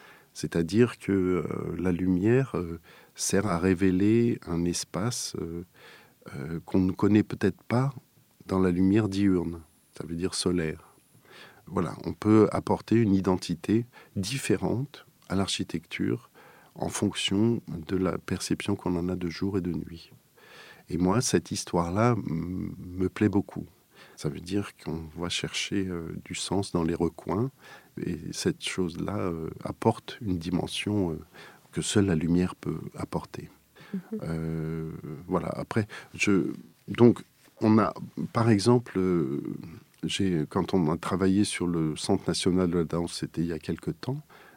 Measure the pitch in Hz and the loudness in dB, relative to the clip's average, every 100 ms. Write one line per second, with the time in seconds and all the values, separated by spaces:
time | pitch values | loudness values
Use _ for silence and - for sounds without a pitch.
0 | - - _ - - 85 85 107 120 - | -20 -20 _ -10 -2 -2 2 4 4 2
1 | - 98 92 87 - 71 76 85 90 85 | 0 2 2 0 -2 -4 -6 -4 -2 0
2 | 92 90 104 127 131 87 85 82 - - | 2 2 4 2 2 -4 -6 -8 -14 -20
3 | - - - 98 104 85 92 87 95 92 | -20 -8 0 0 2 2 2 4 4 4
4 | 104 117 117 - - 85 87 87 - 87 | 4 4 2 0 -4 -2 0 -2 -6 -4
5 | 117 120 - - 82 85 92 - - - | -4 -4 -6 -8 -8 -8 -12 -18 -20 -20
6 | - _ - 69 71 82 - 98 92 90 | -20 _ -14 -10 -8 -8 0 2 2 2
7 | 101 104 - - 101 - - 120 139 - | 6 6 4 0 0 -2 -2 0 0 -4
8 | - _ _ - - 95 92 87 95 107 | -14 _ _ -20 -2 2 4 4 4 4
9 | 104 98 101 90 82 85 - _ _ - | 2 2 4 4 0 -6 -14 _ _ -12
10 | 78 85 90 - 90 90 80 80 - _ | -8 -4 -4 -2 0 0 0 -6 -14 _
11 | _ _ - - - - - 95 85 - | _ _ -20 -20 -20 -20 -6 -4 -2 -4
12 | 82 78 107 107 98 95 - 92 - 113 | -8 -2 6 8 6 4 0 -2 2 2
13 | 104 98 92 90 - 80 - 113 117 - | 4 4 4 0 -2 -4 0 0 -2 -12
14 | - 107 98 135 - 95 92 110 143 - | -10 -6 -4 -4 0 0 0 -2 -4 -12
15 | - _ - 92 92 - 95 85 - - | -20 _ -4 -2 0 -4 -4 -8 -8 -4
16 | 98 120 - - - - - - 90 - | -2 -2 -6 -20 -20 -20 -20 -8 -6 -2
17 | 101 - - 98 113 113 - 87 80 92 | -2 -2 0 2 2 0 -4 -10 -4 0
18 | 92 85 - 92 - - - 101 90 87 | 0 -2 -4 -4 -2 -2 -2 -2 -2 -2
19 | 90 92 87 - 98 98 87 80 - 82 | -2 -4 -4 -4 -2 -2 -2 -4 -8 -14
20 | - - _ _ - - - - - 87 | -18 -20 _ _ -20 -20 -20 -20 -6 0
21 | 92 110 - 87 - - - 90 85 98 | 2 4 2 2 0 -6 -2 0 0 2
22 | 123 107 - 82 85 92 87 - 92 90 | 2 2 -2 -4 -4 -6 -6 -10 -10 -4
23 | 92 - 107 98 - - - _ _ - | -2 2 2 2 -2 -8 -12 _ _ -20
24 | - - 76 82 85 101 101 - 82 80 | -20 -8 -8 -6 -4 -4 -4 -10 -8 -8
25 | 80 82 85 - - - - 98 95 87 | -8 -8 -6 -4 -4 -6 -4 -4 -2 -6
26 | 82 82 - 90 - 92 95 87 82 85 | -8 -10 -10 -10 -2 -2 0 0 0 0
27 | 85 - - 90 135 - - - - - | -2 -2 -4 -2 -2 -6 -20 -20 -16 -8
28 | - - - - 92 78 - - 90 85 | -6 -6 -8 -4 -2 -2 -4 -4 -4 -4
29 | 85 104 95 82 80 - - - 113 - | -4 -4 -4 -4 -8 -8 -10 0 0 0
30 | - - - 87 82 87 - - 101 104 | -4 -8 -4 -4 -2 -2 -2 -4 -2 0
31 | 87 78 - - - - _ 85 - 104 | 0 -4 -10 -20 -20 -20 _ -6 0 4
32 | 98 80 82 87 90 - 80 80 - - | 4 4 4 2 2 -2 -6 -6 -8 -10
33 | - - - - 160 - _ - - 196 | -6 -6 -8 -12 -16 -18 _ -20 -12 -12
34 | - 214 - 80 80 80 78 80 80 82 | -8 -8 -6 -4 -4 -4 -4 -6 -8 -10
35 | 71 78 85 87 - - - 113 107 - | -10 -12 -2 -2 -2 -6 -2 -2 -2 -6
36 | - - 104 95 - - - _ - 98 | -14 -2 2 4 2 -4 -14 _ -4 6
37 | 120 - - _ _ - 113 110 95 - | 8 6 -2 _ _ 0 4 6 4 -2
38 | - - - 117 117 101 113 123 123 95 | -10 -8 -4 0 4 4 6 4 4 0
39 | 92 87 67 71 - - 85 - - _ | 2 2 0 -2 -6 -8 -12 -18 -20 _
40 | 90 - 95 82 73 98 85 95 78 85 | -4 0 2 0 0 -2 0 2 2 0
41 | - 90 95 98 98 - 87 82 78 76 | -2 2 4 4 2 0 -2 0 0 -2
42 | - 95 - 85 95 92 90 87 78 85 | 0 0 0 0 2 4 2 2 0 -2
43 | 85 - 78 - 85 78 - 80 - - | -4 -6 -8 -4 -4 -4 -6 -6 -6 -6
44 | - 143 - - - | -6 -8 -10 -20 -20